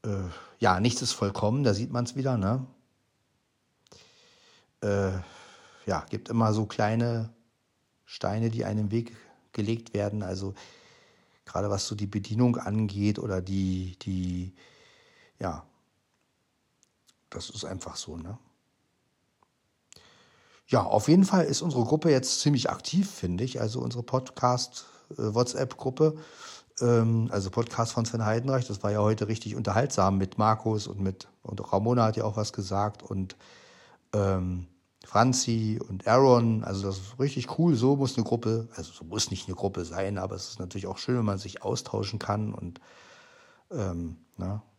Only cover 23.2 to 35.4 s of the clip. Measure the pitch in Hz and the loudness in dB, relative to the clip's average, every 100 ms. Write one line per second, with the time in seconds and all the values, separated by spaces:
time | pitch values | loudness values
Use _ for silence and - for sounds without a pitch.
23.2 | 90 90 127 127 110 120 120 120 117 131 | -4 -2 -4 -2 -2 -2 -4 -6 -2 -2
24.2 | 127 - 127 123 - - - - _ - | -2 0 2 2 -2 -10 -20 -20 _ -4
25.2 | 107 110 123 - 131 - 131 127 156 156 | 0 2 0 0 -4 -4 -6 4 2 2
26.2 | - - - - _ - 120 117 113 113 | -16 -20 -20 -20 _ -2 4 6 6 4
27.2 | 110 104 95 120 113 - 113 - 113 117 | 2 -2 -2 -2 -2 -2 -2 0 -2 0
28.2 | 107 113 131 131 123 104 104 107 104 107 | 0 0 0 -2 -2 -4 -2 2 2 2
29.2 | 104 110 104 - 101 98 147 - 95 98 | 0 -4 -4 -4 0 2 2 4 4 4
30.2 | 95 - 107 110 113 107 104 98 98 92 | 0 2 2 2 0 -2 -4 -4 -4 -4
31.2 | - _ - 101 - 98 107 123 110 110 | -16 _ -10 -10 0 2 4 4 4 2
32.2 | 110 101 104 - 95 98 104 - - 95 | -2 -2 -4 -6 -4 -2 -2 -4 -8 -6
33.2 | 95 - - - - - - _ _ 104 | -6 -10 -20 -20 -20 -20 -20 _ _ 0
34.2 | 98 92 92 90 85 _ _ _ - 107 | 2 2 0 -4 -8 _ _ _ 0 4
35.2 | 123 127 | 4 4